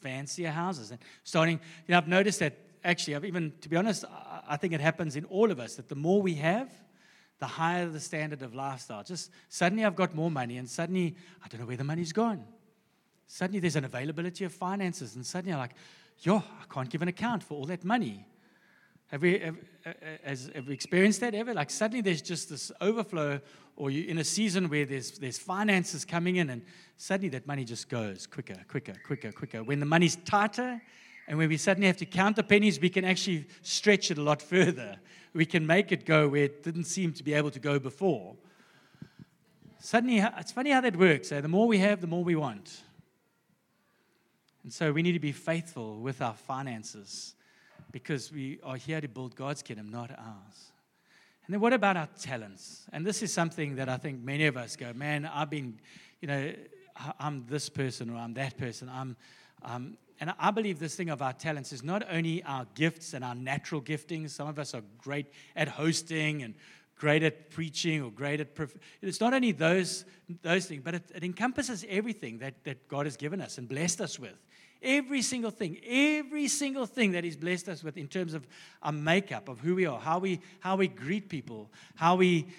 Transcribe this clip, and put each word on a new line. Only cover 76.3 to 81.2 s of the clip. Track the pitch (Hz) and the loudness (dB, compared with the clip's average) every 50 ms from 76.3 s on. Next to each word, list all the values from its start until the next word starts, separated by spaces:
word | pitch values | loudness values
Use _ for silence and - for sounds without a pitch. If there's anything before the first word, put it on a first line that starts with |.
| 294 302 285 | -4 -2 0
single | 254 - - 285 277 269 277 247 | 0 0 0 -2 -2 -2 -4 -4
thing | - - 262 226 196 | -4 0 2 2 2
that | 180 175 170 | 2 0 -2
He's | 175 156 | -4 -6
blessed | 139 156 175 180 175 180 208 | -4 -2 -2 -2 -2 -4 -8
us | 170 135 | -10 -8
with | 165 156 135 | -8 -10 -8
in | 175 143 | -8 -10
terms | - - 185 180 165 156 | -6 -4 -4 -4 -4 -6
of | 156 131 - - - - - - - - | -8 -10 -12 -20 -20 -20 -20 -14 -6 -4
our | 147 | -4
makeup, | 151 151 147 156 175 196 196 - 135 107 101 135 | -2 0 2 4 4 4 2 0 -8 -8 -8 -10
of | 127 113 | -10 -4
who | 131 170 180 | 0 0 2
we | 185 185 | 4 2
are, | 156 127 110 | 2 0 -2
how | - 156 165 180 | 0 0 0 2
we, | 190 196 180 - - - - - | 2 0 -2 -2 -6 -12 -16 -6
how | - 185 190 | -2 0 2
we | 190 196 | 2 2
greet | 160 120 113 123 143 196 214 | 2 0 -4 -4 -2 -2 -4